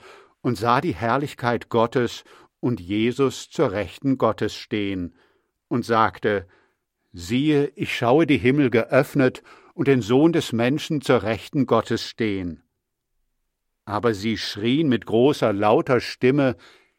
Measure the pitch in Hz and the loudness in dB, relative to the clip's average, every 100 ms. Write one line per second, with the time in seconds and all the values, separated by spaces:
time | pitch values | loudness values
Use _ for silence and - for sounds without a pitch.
0 | - - _ _ 135 110 117 123 170 90 | -8 -20 _ _ -6 -2 0 0 0 -4
1 | 113 127 147 - 120 117 - 117 117 131 | -2 -2 -4 -6 -4 -4 -2 0 2 0
2 | 117 - - - _ _ 135 113 87 104 | -2 -4 -16 -20 _ _ -4 -4 -4 -2
3 | 117 123 135 - - - 143 98 95 - | 0 0 -2 -2 -10 -2 -2 0 -6 -6
4 | 135 131 113 104 107 - - 107 101 95 | -4 0 0 0 -4 -6 -8 -6 -4 -6
5 | 87 - _ _ _ _ _ 127 113 113 | -8 -12 _ _ _ _ _ -4 0 2
6 | 110 - 113 101 92 _ _ _ _ _ | 2 0 -2 -2 -4 _ _ _ _ _
7 | _ 92 87 120 151 147 143 - 185 - | _ -18 -6 -2 2 2 0 -4 -8 -2
8 | 117 139 170 135 113 143 135 110 110 135 | 2 4 4 4 4 2 2 2 2 2
9 | 143 147 131 - - - _ - 139 135 | 2 0 0 -2 -12 -20 _ -4 2 2
10 | 101 127 165 165 - 113 120 147 - 151 | 4 4 4 2 -2 -2 0 -2 -4 -4
11 | - 127 101 110 - 151 123 117 - 113 | 2 2 2 -4 -4 -2 2 0 0 -4
12 | - - 113 98 90 80 _ _ _ _ | -6 -6 -4 -4 -8 -12 _ _ _ _
13 | _ _ _ _ _ _ _ _ - 101 | _ _ _ _ _ _ _ _ -8 -2
14 | 117 104 107 107 - - 113 139 160 113 | -2 -2 -2 -4 -6 -4 0 2 2 0
15 | - 107 131 147 120 101 104 127 165 123 | 0 2 4 4 0 2 2 2 2 0
16 | - - 123 143 135 120 - _ _ | -2 0 2 2 0 -2 -10 _ _